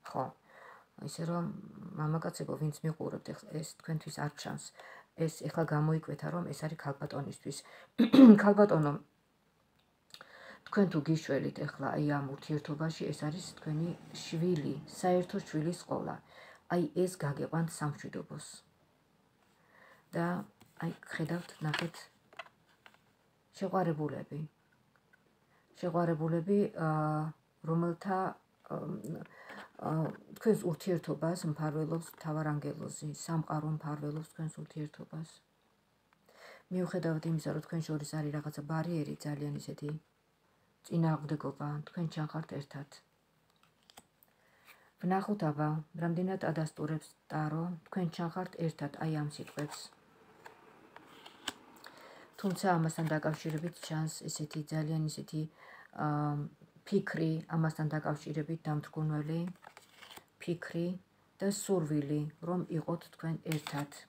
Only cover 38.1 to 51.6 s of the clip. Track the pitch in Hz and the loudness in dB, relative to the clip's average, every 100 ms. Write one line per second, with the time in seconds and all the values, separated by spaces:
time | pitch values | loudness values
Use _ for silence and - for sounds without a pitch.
38.1 | 156 147 147 151 147 147 160 165 170 147 | -4 -4 -4 -6 -8 -4 -2 0 -2 -2
39.1 | 147 151 147 147 143 - 156 147 156 _ | -6 -6 -4 -4 -6 -8 -8 -6 -6 _
40.1 | _ _ _ _ _ _ _ - 165 165 | _ _ _ _ _ _ _ -4 2 4
41.1 | 151 147 151 139 - 147 147 151 - 165 | 2 0 -4 -4 -6 -6 -6 -8 -6 -4
42.1 | 160 151 156 160 - 143 143 143 - _ | -4 -4 -4 -6 -8 -10 -12 -12 -16 _
43.1 | _ _ _ _ _ _ _ _ - _ | _ _ _ _ _ _ _ _ -20 _
44.1 | _ _ _ _ _ - - - _ 180 | _ _ _ _ _ -20 -20 -20 _ 2
45.1 | 190 196 208 156 147 151 156 156 160 170 | 2 2 0 0 2 2 0 -4 -4 0
46.1 | 170 185 190 - 160 156 - 151 156 - | 2 0 0 0 0 -2 -2 -4 -4 -6
47.1 | - _ 151 151 156 175 170 - - 170 | -20 _ -4 -2 -2 -2 -6 -6 -2 -2
48.1 | - 170 175 185 - 165 - 143 - 160 | 0 -4 -4 -8 -2 -4 -2 -8 -4 -2
49.1 | 156 147 - - - 147 - - - - | 0 -2 -6 -12 -6 -6 -8 -14 -18 -20
50.1 | - - - - - - - - - - | -20 -20 -20 -20 -20 -20 -20 -20 -20 -20
51.1 | - - - - - | -20 -20 -12 -10 -10